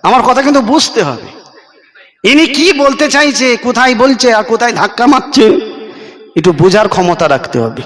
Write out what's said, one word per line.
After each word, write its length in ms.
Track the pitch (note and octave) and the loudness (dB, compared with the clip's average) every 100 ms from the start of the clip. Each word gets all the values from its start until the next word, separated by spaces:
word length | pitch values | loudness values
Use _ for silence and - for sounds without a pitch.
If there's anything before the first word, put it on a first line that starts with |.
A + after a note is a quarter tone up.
আমার 180 | F3+ B3 | 2 2
কথা 200 | B3+ B3+ | 2 0
কিন্তু 200 | C4+ C#4 | 2 0
বুঝতে 420 | A3 D4 - A#3 | 2 0 0 -2
হবে। 500 | D3+ A#2 G#2 - - - _ _ _ _ - _ G#3 | -4 -6 -14 -20 -20 -20 _ _ _ _ -20 _ 0
ইনি 180 | D4 D#4+ | 2 0
কি 260 | C4+ E4+ | 0 0
বলতে 380 | C#4+ C#4 B3+ D4+ | 2 0 0 0
চাইছে, 460 | C#4 D4 A3 B3+ A#3 | 2 0 0 -2 -2
কোথায় 380 | A#3+ A#3 B3+ A3+ | -2 0 0 2
বলছে 380 | C4 B3+ B3 | 2 2 2
আর 100 | A3 | 0
কোথায় 300 | G#3+ A3+ D#3+ | 0 -2 -2
ধাক্কা 340 | - G3 - A#3+ | -2 -4 0 2
মারছে, 420 | C4 - - A3 - - - - - - - - F#3 | 2 0 2 4 2 -4 -14 -18 -18 -20 -20 -8 -2
একটু 180 | E3+ | 0
বোঝার 360 | D3 F3+ G3 G#3+ | 2 2 2 0
ক্ষমতা 400 | - F3+ E3 D#3+ | 0 -2 0 0
রাখতে 300 | C#3 - B2 | 0 -2 -4
হবে। 220 | A2+ A2+ | -4 -8